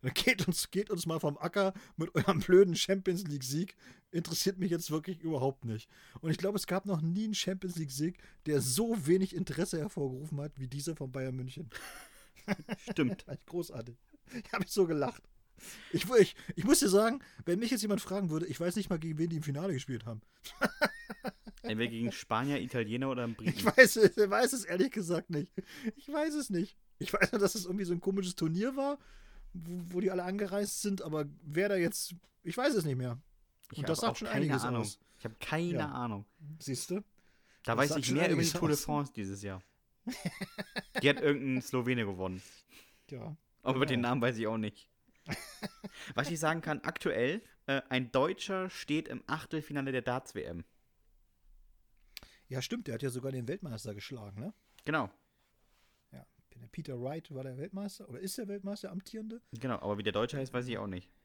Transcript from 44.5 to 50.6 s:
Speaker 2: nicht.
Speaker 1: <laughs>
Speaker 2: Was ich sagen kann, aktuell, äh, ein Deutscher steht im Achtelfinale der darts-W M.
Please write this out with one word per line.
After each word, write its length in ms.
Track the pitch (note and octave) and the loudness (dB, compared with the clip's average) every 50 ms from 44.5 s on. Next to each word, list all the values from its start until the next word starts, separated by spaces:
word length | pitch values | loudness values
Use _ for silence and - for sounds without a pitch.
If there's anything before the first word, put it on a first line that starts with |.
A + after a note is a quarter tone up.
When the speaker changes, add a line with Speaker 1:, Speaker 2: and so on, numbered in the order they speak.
| A2+ A2+ | 0 0
Speaker 2:
nicht. 320 | G#2+ G#2 - - - _ _ _ _ _ _ _ _ | -2 -4 -6 -8 -20 _ _ _ _ _ _ _ _
Speaker 1:
<laughs> 880 | - D#3+ - - - - - - - - - - G3 - - - - C#3 | -8 -8 -8 -8 -16 -14 -12 -12 -12 -12 -12 -16 -16 -14 -14 -14 -8 -4
Speaker 2:
Was 160 | - C3+ F3 | -2 -2 -2
ich 80 | E3+ D#3 | -2 0
sagen 220 | E3 D#3 D#3+ E3 | 2 2 2 0
kann, 200 | D#3+ D#3+ D3+ - - | -2 -4 -4 -2 -4
aktuell, 600 | - D#3+ - - F3+ - G#2+ A#2+ C3 E3+ A3+ - - - _ _ | -6 -6 -2 -2 0 2 4 2 2 2 -2 -6 -12 -20 _ _
äh, 140 | - C#3 C3+ - - | -2 -2 -2 0 0
ein 240 | C3 B2+ B2+ A#2 - | 0 -2 0 2 2
Deutscher 560 | C3+ C3+ E3 F#3+ - - - G3 F#3+ F#3 F#3 | 2 2 2 0 -4 -4 -4 -4 -4 -4 -6
steht 400 | - - - - D3 D#3 E3 - | -8 -10 -4 -2 -2 -2 -2 -4
im 140 | - A#2+ - | -8 -10 -6
Achtelfinale 680 | - - D#3 - - - D#3 D3 - D3 C#3+ C3+ C3+ C3 | -6 -6 -6 -6 -4 -6 -6 -4 -4 -4 -4 -2 0 -2
der 100 | B2+ A#2 | -2 0
darts-W 400 | C3 B2 C3 - - - G2+ - | 0 -2 -2 -2 -6 -8 -8 -6
M. 220 | - E2+ E2+ | -6 -8 -8